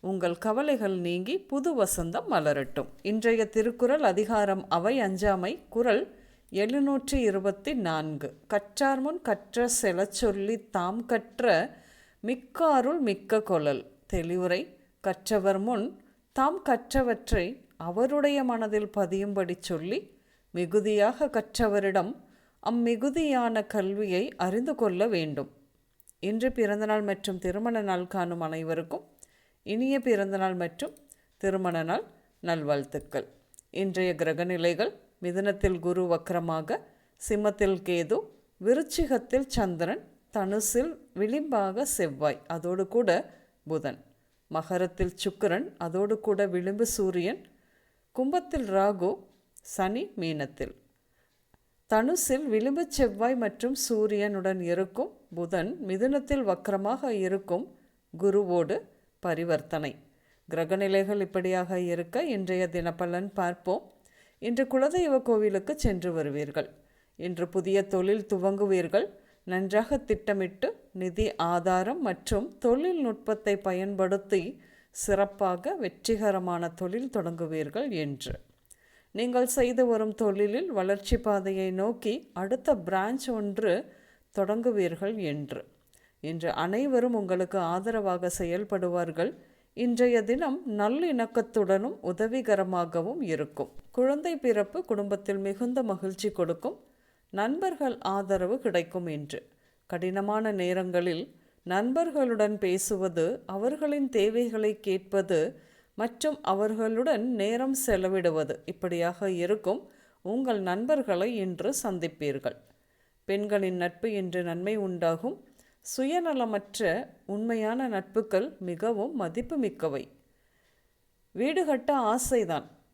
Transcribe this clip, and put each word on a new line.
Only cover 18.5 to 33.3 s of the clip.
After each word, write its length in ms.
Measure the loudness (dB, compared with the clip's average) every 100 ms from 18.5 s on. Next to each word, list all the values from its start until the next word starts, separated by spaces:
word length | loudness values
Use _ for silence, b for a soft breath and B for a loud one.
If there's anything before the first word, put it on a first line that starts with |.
| 0 0 0 0
பதியும்படி 640 | 0 0 0 -2 -2 -2 -4
சொல்லி, 420 | -4 -4 -2 -4 -6 b b b b
மிகுதியாக 760 | -4 0 2 2 4 4 4 0
கற்றவரிடம் 840 | 0 -4 0 2 4 2 2 0 -4 b b b b
அம்மிகுதியான 1040 | -2 0 2 2 0 0 2 2 2 0 -2
கல்வியை 560 | -2 0 -2 0 0 0 -2
அறிந்து 380 | 0 0 -2 2
கொள்ள 260 | 0 2 2
வேண்டும். 440 | 2 0 -4 -8 -12 _ _ _ _ _ -8
இன்று 320 | -4 0 0
பிறந்தநாள் 540 | 2 0 2 2 2 2
மற்றும் 280 | -2 -4 -4
திருமண 380 | -2 -2 0 -2
நாள் 260 | 0 -2 -2
காணும் 380 | -2 -2 -2 -4
அனைவருக்கும் 600 | -4 -4 -4 -4 -8 -10 _ b b b b -6
இனிய 300 | -2 2 2
பிறந்தநாள் 540 | 4 2 2 0 0 0
மற்றும் 360 | -4 -4 -8 -8 _ b b b
திருமண 360 | 0 0 0 0
நாள் 200 | 0 -2 -4 b b b
நல்வாழ்த்துக்கள். 840 | -2 -2 2 0 0 -6 -6 -6 -6